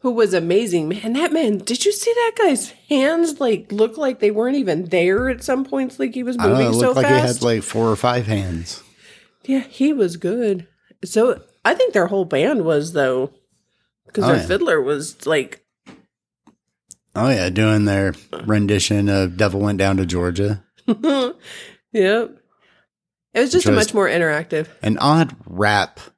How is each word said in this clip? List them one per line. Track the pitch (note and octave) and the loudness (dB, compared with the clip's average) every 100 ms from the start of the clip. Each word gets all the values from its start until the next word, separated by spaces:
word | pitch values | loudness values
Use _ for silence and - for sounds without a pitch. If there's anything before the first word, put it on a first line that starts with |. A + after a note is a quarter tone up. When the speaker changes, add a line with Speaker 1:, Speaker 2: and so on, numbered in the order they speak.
Speaker 1:
Who | B3+ | -2
was | A#3 G#3+ | 2 2
amazing. | F3+ E3 F#3 A3+ F3 D#3 | 2 2 0 2 -2 -2
Man, | G3+ A3 | -6 -4
that | B3 E4 | -2 0
man, | D#4 C4+ G#3 | 0 0 -2
did | - B3 | -2 -2
you | F#4+ | 0
see | G#4 - | 0 -2
that | A#4 A#4 A4 | 0 0 2
guy's | G4+ B3+ - - _ | 2 2 -4 -14 _
hands, | C#4+ C4+ E4 E4 C#4+ | 0 2 2 0 0
like, | C4 G3+ - | -2 -2 -4
look | G3+ A3 A3 | -2 -2 0
like | C#4+ B3+ | -4 0
they | G#3 | 0
weren't | G#3 A#3+ C#4+ | 0 0 0
even | G#3+ E3+ F3+ | 0 -2 0
there | F#3 F3+ G3 B3+ | 0 2 2 0
at | A#3+ | -4
some | - C4 | -2 -4
points? | C4+ C4+ C4 - | -2 -4 -4 -4
Like, | C4+ | -6
he | A#3+ | -4
was | B3 B3 | -6 0
Speaker 2:
I | |
don't | G#3+ | 2
know, | - | 2
Speaker 1:
moving | - | 2
Speaker 2:
it | A2+ | 2
Speaker 1:
so | - | 2
Speaker 2:
looked | F3+ | 2
like | C3+ | 4
Speaker 1:
fast. | - | 4
Speaker 2:
he | B2 | 2
had, | B2 | 0
like, | A#2+ A2+ | 0 0
four | - A2+ A2+ | -2 0 0
or | G#2+ | 2
five | B2 B2 G#2+ | 0 0 0
hands. | G#2+ F#2+ E2 E2+ - - _ - - _ _ | -2 -2 -6 -10 -16 -20 _ -20 -20 _ _
Speaker 1:
Yeah, | - C4+ A#3+ | -4 -2 -2
he | - C4+ | -2 0
was | D4 F#3+ E3+ | 2 -2 -2
good. | F3 A3+ A#3 F#3+ E3+ _ _ _ | -4 -2 -2 -2 -6 _ _ _
So, | F#3 - A#3+ G#3+ - _ | -4 0 2 0 -6 _
I | G#3 | -2
think | F4 B4+ | 2 2
their | G#3 F3+ | 2 0
whole | G3 | 0
band | F3+ C3+ F3+ C#4+ | -2 0 0 0
was, | E3 D3+ D#3 | 0 0 0
though, | E3 C3 B2+ C3+ _ _ _ _ _ _ _ _ | -2 0 0 -4 _ _ _ _ _ _ _ _
'cause | - | -2
Speaker 2:
Oh, | A#2+ | 0
Speaker 1:
their | C#3 | 0
Speaker 2:
yeah. | - | 0
Speaker 1:
fiddler | G3 E4+ D#3+ | -2 0 0
was, | C3 D3 D#3 - - | 0 -4 -6 -10 -2
like, | D#3+ - - _ _ - - _ _ _ _ _ _ _ _ _ - _ F#2+ | -2 -2 -10 _ _ -20 -20 _ _ _ _ _ _ _ _ _ -20 _ -2
Speaker 2:
Oh, | A#2+ | 0
yeah, | A#2+ F2+ | 2 0
doing | F#2 A2 G#2+ | 2 2 4
their | G#2 G2 G2 - - E2+ F#2+ | 2 0 0 -4 -12 -12 -2
rendition | G#2+ G2+ G#2 - G#2 G2+ | 0 2 0 0 0 0
of | G2 F#2+ F2+ | 0 0 0
Devil | G#2 F#2+ | 0 0
Went | G#2 G2+ | -2 0
Down | G2 F#2+ | 0 0
to | F#2 | 0
Georgia. | F2 F2 F2 G2+ G2+ _ _ - | -2 -2 -2 -2 -4 _ _ -4
Speaker 1:
<laughs> | G#3+ D4 C#4 B3 - - - - - _ | -2 0 0 -2 -6 -18 -20 -20 -20 _
Yep. | A3+ F#3+ A3 A#3 - _ _ _ _ _ _ _ _ _ | 0 2 2 -2 -10 _ _ _ _ _ _ _ _ _
It | - | -2
was | B3+ | 2
just | F4 - | 2 4
Speaker 2:
Which | |
Speaker 1:
a | C4+ | 2
Speaker 2:
was | G#3+ | 2
Speaker 1:
much | |
more | A3 F#3+ | 2 2
interactive. | E3 E3 D3+ E3 D#3 D#3+ - | 2 0 -2 -4 -6 -6 -6
Speaker 2:
an | - G#2+ | -4 0
odd | C#3 D#3 D#3 - - | 2 2 2 -4 -16
rap | F2+ G#2 G#2 F#2 - - | -2 2 2 -2 -8 -20